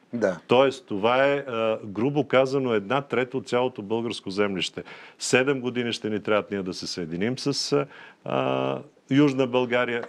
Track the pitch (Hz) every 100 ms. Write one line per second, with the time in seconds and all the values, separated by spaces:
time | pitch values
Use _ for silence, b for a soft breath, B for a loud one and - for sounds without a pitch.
0 | _ 120 101 87 - 123 135 131 - 101
1 | 113 127 139 143 131 113 113 110 110 98
2 | 127 147 135 127 135 139 127 110 98 135
3 | 139 117 127 131 - 123 127 120 101 113
4 | 117 98 98 95 104 92 82 - - B
5 | B B - 127 131 135 120 117 120 107
6 | 107 104 110 104 98 101 92 85 90 -
7 | 80 87 107 131 143 135 - 143 143 B
8 | B B - 135 131 131 131 135 131 _
9 | - 135 147 131 127 123 123 123 120 120